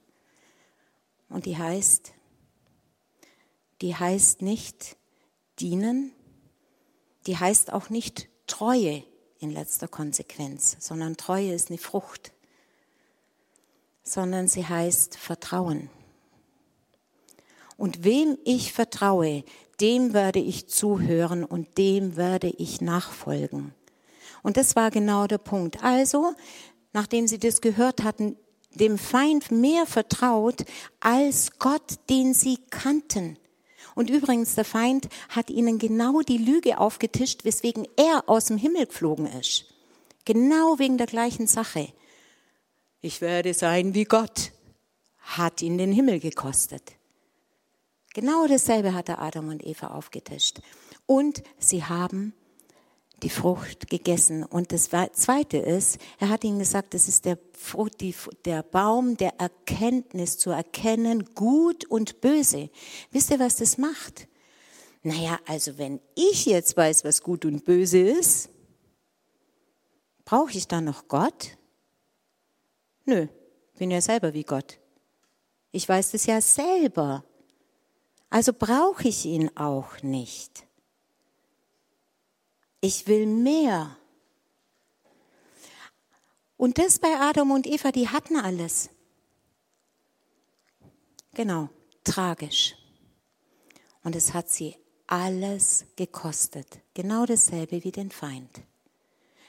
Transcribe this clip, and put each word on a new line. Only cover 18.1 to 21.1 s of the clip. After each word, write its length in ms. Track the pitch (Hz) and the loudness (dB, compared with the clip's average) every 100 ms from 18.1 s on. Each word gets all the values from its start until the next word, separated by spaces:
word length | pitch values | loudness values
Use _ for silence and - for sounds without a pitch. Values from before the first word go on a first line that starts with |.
| 262 311 269 | 4 2 0
ich 280 | - 254 - | 0 -2 -2
vertraue, 720 | - 226 - 202 185 160 143 - - _ - | -4 -4 0 2 4 2 -2 -8 -20 _ 0
dem 320 | 208 247 247 | 2 4 2
werde 280 | 208 190 190 | 2 2 0
ich 280 | 170 - - | -2 -6 -4
zuhören 760 | - 208 196 170 | -2 0 0 2